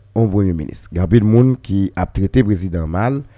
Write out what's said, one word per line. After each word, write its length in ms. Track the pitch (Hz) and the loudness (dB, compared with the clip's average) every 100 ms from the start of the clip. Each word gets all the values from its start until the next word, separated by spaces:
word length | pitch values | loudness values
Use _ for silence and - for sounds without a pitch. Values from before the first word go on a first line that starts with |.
| _ - | _ -2
un 100 | 113 | 0
premier 280 | 98 95 | 0 0
ministre. 340 | 82 73 - - | -2 -6 -12 -10
Il 60 | 82 | -4
y 20 | |
a 60 | |
un 20 | 90 | 2
peu 140 | 113 | 2
de 60 | 104 | 4
monde 340 | 113 131 127 | 4 4 0
qui 320 | - 98 98 | -2 -2 -2
a 120 | - 95 | -2 -6
traité 340 | - 95 131 | -2 0 2
le 60 | 104 | 2
président 400 | 95 92 85 80 | 0 -4 -6 -4
mal, 360 | 85 117 139 143 | -2 -2 -4 -10